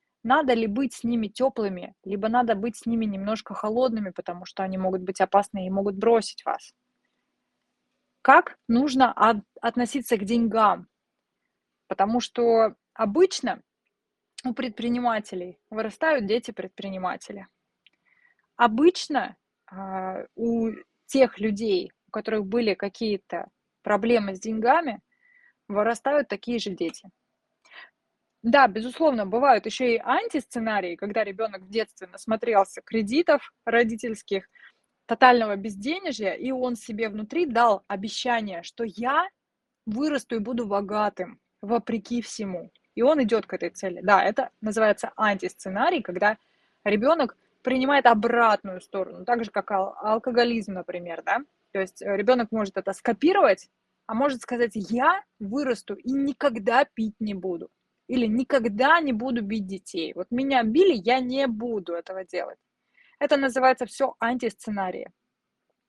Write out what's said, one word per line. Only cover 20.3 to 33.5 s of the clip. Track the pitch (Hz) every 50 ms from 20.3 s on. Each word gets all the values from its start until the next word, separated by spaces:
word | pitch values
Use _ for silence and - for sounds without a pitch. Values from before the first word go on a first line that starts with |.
| _
у | - 226 233 233 233 226 226 214 - - _ _ _ _ -
тех | - 269 254 233 - -
людей, | 208 220 208 196 226 214 196 180 - - - _ _ _
у |
которых | - 214 214 226 214 214 202
были | 190 208 240 233 214 185
какие-то | - 202 196 - - 233 214 202 185 - - 175 165 - - _ _ _ _ _ _ _
проблемы | 208 208 202 208 226 240 226 208 196 190
с | 185
деньгами, | - 220 220 220 220 240 285 339 339 277 202 190 - _ _ _ _ _ _ _ _ _ _ _ _ -
вырастают | - 208 208 226 233 - - 269 294 294 262 -
такие | 202 196 - 233 240 226
же | - 208
дети. | 180 - 175 160 - - - 185 - _ _ _ _ _ _ _ _ _ _ _ - - - - _ _ _ _ _ _ _ _ _ _ -
Да, | 233 240 285 269 226
безусловно, | 185 220 220 254 247 - 320 302 262 220 202
бывают | 190 202 240 269 277 240 208 -
ещё | 220 - - 262
и | 240 233 226
антисценарии, | - 226 254 359 453 466 - 294 - _ - 240 220 226 214 202 185 175 170
когда | - 196 208 202 226 214
ребёнок | 202 196 190 226 214 202 190 190
в | 185
детстве | 202 226 214 - _ _ 185 180
насмотрелся | - - - 226 220 220 - 240 220 196 196 - - -
кредитов | - - - 226 214 196 247 302 349 - 294 277 - -